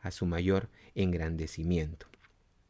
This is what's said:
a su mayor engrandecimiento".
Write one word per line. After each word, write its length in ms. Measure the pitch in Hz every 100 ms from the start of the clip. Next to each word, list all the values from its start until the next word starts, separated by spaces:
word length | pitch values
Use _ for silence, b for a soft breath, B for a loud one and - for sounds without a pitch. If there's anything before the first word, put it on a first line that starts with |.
a 120 | 98
su 140 | - 90
mayor 420 | 85 92 95 - B B
engrandecimiento". 1120 | - 95 87 80 82 80 - 82 87 76 80 - - _ _ _ _ _